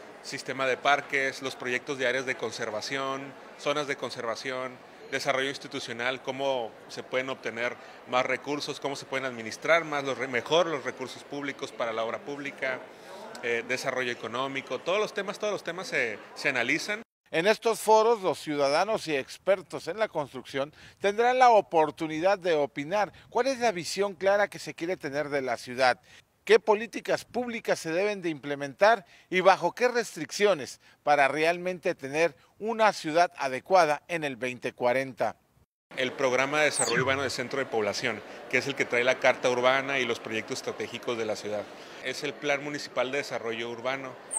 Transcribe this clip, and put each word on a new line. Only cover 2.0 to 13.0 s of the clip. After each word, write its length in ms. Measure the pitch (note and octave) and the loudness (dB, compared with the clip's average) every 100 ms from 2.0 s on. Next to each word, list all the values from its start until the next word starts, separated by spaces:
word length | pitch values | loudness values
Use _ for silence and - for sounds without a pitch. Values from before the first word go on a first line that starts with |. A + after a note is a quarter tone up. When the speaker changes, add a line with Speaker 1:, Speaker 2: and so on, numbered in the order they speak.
| B2+ | 0
Speaker 1:
áreas 200 | B2+ B2+ | 0 -2
de 100 | B2 | -4
conservación, 960 | A#2 - A2+ G#2+ - C3+ C3+ C3+ C#3 C3 - - | -6 -6 -6 -6 -6 -4 -4 -6 -10 -16 -20 -6
zonas 280 | D3 D3 C#3 | -2 -2 -2
de 100 | C3+ | -4
conservación, 800 | B2+ B2+ A#2 A2 C3+ B2+ B2+ B2+ - - - | -6 -6 -6 -6 -6 -6 -8 -10 -20 -20 -8
desarrollo 380 | C3+ D3 C3 C3+ | -4 0 0 -2
institucional, 720 | C3+ C#3 C#3 - A#2 B2 C3 | -6 -10 -8 -8 -4 -4 -4
cómo 500 | - C3 C#3 C3 A2 - - | -6 -4 -2 -2 -4 -10 -16
se 140 | - | -14
pueden 280 | - C3 C3 | -4 -2 -2
obtener 440 | C3 A#2+ A2+ A#2+ A#2 - - - | -6 -6 -4 -4 -6 -14 -20 -2
más 180 | B2 B2+ | 0 2
recursos, 520 | B2+ C#3 D3 D3 C3+ | -2 -2 -4 -4 -6
cómo 180 | C#3 C#3 | -6 -6
se 100 | - | -6
pueden 180 | C3 | -4
administrar 600 | C3 A#2 A2 - D3 E3 | -4 -6 -10 -4 2 2
más 200 | D#3+ D3 | 2 -2
los 140 | C#3 A#2 | -2 -4
re-, 100 | C3+ | -2
mejor 380 | B2 - D#3 E3+ | -2 2 2 2
los 180 | D3 | -2
recursos 400 | B2 - B2+ - | -4 -6 -8 -10
públicos 480 | - C#3+ C#3 C3 C3+ | -10 -8 -6 -8 -8
para 220 | - A#2+ | -4 -4
la 100 | A2+ | -2
obra 140 | A2+ A2+ | -4 -6
pública, 640 | G2+ C#3+ C#3 C3+ C3+ B2+ - - | -8 -10 -10 -6 -6 -6 -10 -18